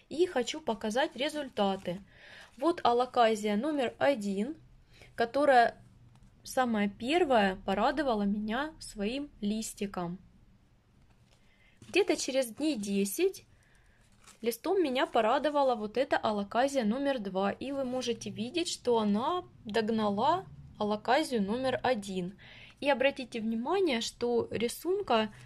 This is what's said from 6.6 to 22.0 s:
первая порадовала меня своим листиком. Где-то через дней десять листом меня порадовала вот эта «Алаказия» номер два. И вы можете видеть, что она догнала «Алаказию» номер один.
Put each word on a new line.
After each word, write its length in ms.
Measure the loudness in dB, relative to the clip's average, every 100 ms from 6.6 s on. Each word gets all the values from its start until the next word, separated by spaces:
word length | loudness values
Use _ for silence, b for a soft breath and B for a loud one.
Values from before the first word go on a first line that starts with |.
| 0 2 0
первая 680 | -2 0 2 4 4 4 0
порадовала 600 | -2 0 2 2 0 0
меня 500 | 0 -2 -2 -4 -4 -8
своим 500 | -14 -6 -6 -4 -8 -6
листиком. 760 | -4 -4 -6 -8 -8 -6 -8 -8 -14 -20 -20 _ _ _ _ _ _ _ _ b b b b b -2
Где-то 280 | 0 2 0
через 320 | 0 0 -2
дней 280 | -2 -2 -2
десять 680 | -2 0 -2 0 -2 -2 -12 b b b b b b _ -20 -10
листом 420 | -6 -4 -2 0
меня 240 | 2 0 0
порадовала 720 | 2 2 2 2 2 2 2
вот 200 | -2 -2
эта 200 | 0 0
«Алаказия» 680 | 0 -2 -2 0 0 0
номер 360 | 0 0 0 -2
два. 320 | -4 -2 -2
И 180 | -2 -6
вы 140 | -6
можете 440 | -4 -4 -4 -6 -8
видеть, 400 | -8 -6 -4 -4
что 300 | -4 0 2
она 460 | 2 2 0 -4 -6 -12
догнала 800 | -6 -2 0 0 0 0 2 0 -2 -14 -14 -6
«Алаказию» 640 | -2 -2 2 2 2 0
номер 360 | 0 0 -2 0
один. 520 | 0 -2